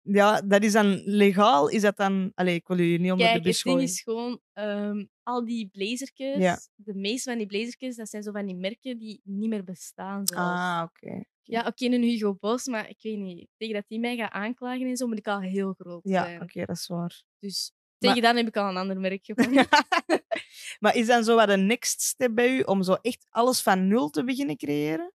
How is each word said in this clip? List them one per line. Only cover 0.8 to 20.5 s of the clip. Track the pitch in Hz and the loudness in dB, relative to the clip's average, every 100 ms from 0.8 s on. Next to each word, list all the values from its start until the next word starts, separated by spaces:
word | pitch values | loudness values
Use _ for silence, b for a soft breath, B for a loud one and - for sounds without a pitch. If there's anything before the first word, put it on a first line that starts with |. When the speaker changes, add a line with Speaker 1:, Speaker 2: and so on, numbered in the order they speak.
| 208 190 - | 4 2 0
Speaker 1:
legaal? | 208 202 185 208 277 285 | 4 6 6 6 6 4
Is | 226 | 4
dat | 202 190 | 2 2
dan... | 196 190 185 - | 0 0 -2 0
Allee, | 180 170 | 0 0
ik | _ | _
wil | 180 | 0
u | 170 170 | 2 2
niet | 180 | 2
onder | 185 226 | 4 4
Speaker 2:
Kijk, | 175 | 4
Speaker 1:
de | 170 | 0
bus | 180 | 0
Speaker 2:
het | |
ding | - 262 | 0 0
Speaker 1:
gooien. | 269 | 0
Speaker 2:
is | 185 | -4
gewoon, | - 226 240 233 _ | -6 -6 -6 -8 _
ehm, | - 208 202 208 208 196 _ | -8 -6 -4 -4 -6 -10 _
al | - 247 233 | -6 -4 -4
die | 233 202 | -6 -8
blazertjes, | 196 196 247 269 _ 269 277 | -6 -6 -6 -8 _ -4 0
Speaker 1:
Ja. | 277 - - _ | 2 0 -8 _
Speaker 2:
de | 208 196 | -12 -6
meeste | 196 247 262 | -4 -4 -6
van | 233 | -6
die | 208 | -6
blazertjes, | 202 240 - 254 240 | -6 -6 -8 -12 -10
dat | 214 | -12
zijn | 214 | -10
zo | 208 | -10
van | 208 202 | -8 -8
die | 180 | -6
merken | 190 240 262 240 | -8 -8 -12 -12
die | 220 202 | -12 -16
niet | 196 196 220 | -10 -6 -4
meer | 214 | -4
bestaan | 185 180 - - 185 202 196 | -8 -14 -16 -14 -10 -6 -6
zelfs. | 180 | -2
Speaker 1:
Ah, | 175 180 180 170 165 | -2 0 -2 -4 -6
oké, | _ - | _ -12
oké. | 190 - _ | -12 -14 _
Speaker 2:
Ja, | _ 226 233 | _ -4 -4
oké, | - 247 | -2 0
een | 247 | 2
Hugo | 240 233 208 190 | 2 2 -2 -2
Boss, | 208 247 262 | -2 -2 -2
maar | 220 202 | -6 -8
ik | 202 | -12
weet | 220 214 | -10 -8
niet. | 190 175 - _ | -10 -12 -18 _
Tegen | 220 | -6
dat | 208 - | -6 -6
die | 220 | -6
mij | 233 240 | -4 -4
gaat | 214 | -6
aanklagen | 190 208 247 247 254 254 | -6 -6 -6 -8 -6 -6
en | 247 | -4
zo, | 247 | -4
moet | 220 | -4
ik | 214 | -4
al | 202 | -4
heel | 185 196 196 | -2 -4 -4
groot | 185 185 175 | -6 -14 -12
Speaker 1:
Ja, | 190 185 | -2 0
Speaker 2:
zijn. | 175 170 | 0 -8
Speaker 1:
oké, | 175 - 175 | -12 -10 -8
dat | 180 | -8
is | - | -6
waar. | 175 170 - _ _ | -6 -6 -10 _ _
Speaker 2:
Dus | 202 180 - _ _ _ | -10 -8 -10 _ _ _
Speaker 1:
Maar | 247 | 2
Speaker 2:
tegen | 240 226 | 4 4
dan | 240 | 4
heb | 233 | 0
ik | 214 | -2
al | 202 | -2
een | 185 | -2
ander | 190 190 | -4 -4
merk | 190 196 - | -4 -4 -8
gevonden. | 220 233 269 - | 0 2 4 6
Speaker 1:
<laughs> | 294 285 339 - 330 _ - B | 4 4 -2 0 -2 _ -10 B